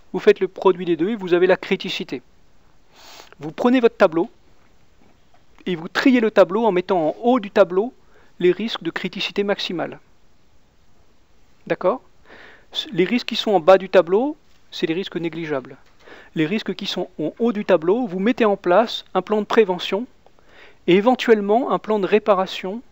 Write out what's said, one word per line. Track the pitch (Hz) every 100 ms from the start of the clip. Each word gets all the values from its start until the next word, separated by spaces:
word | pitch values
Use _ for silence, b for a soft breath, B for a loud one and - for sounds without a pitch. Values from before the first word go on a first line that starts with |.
| -
Vous | 185
faites | 214 202
le | 185
produit | - 196 180 175
des | 165
deux | 180
et | 226
vous | 185
avez | 175 180
la | 185
criticité. | - 190 185 - 185 131 - _ - - _ _ _ B B B B B
Vous | 151
prenez | 156 240 254
votre | 233 -
tableau | 190 165 - - _ - - - - _ - _ _ - - - -
et | 175
vous | 175
triez | - 285 247
le | 220
tableau | 208 180 196 233
en |
mettant | 180 180 185 156
en | -
haut | 233 254
du | 196
tableau | - 190 180 240 - b b b b
les | 180
risques | 175 226 -
de | 165
criticité | - 185 202 - -
maximale. | 202 196 - 175 139 143 _ _ - - _ - _ _ _ - - _ _ - - - -
D'accord ? | 170 180 254 _ _ - B B B B - -
Les | 185 185
risques | 240 -
qui | 220
sont | -
en | 190
bas | 156 190
du | 190
tableau, | 196 165 190 277 311 _ - _
c'est | - 165
les |
risques | 165 196 175
négligeables. | 165 160 160 143 127 139 _ _ B B B -
Les | 156
risques | 214 - 185
qui | 196
sont | - - -
en | 151 -
haut | 233
du | 226 -
tableau, | 180 165 220 240
vous | 185
mettez | 196 262 220
en | 196
place | 180 180 233 - - 185
un |
plan | 185 214
de | 208
prévention | - 208 180 - 196 254 _ _ _ b b b b b
et | 180
éventuellement | 208 247 - 220 202 220 285
un | 190
plan | - 214
de | 180
réparation | 214 214 190 190 - 190 220 -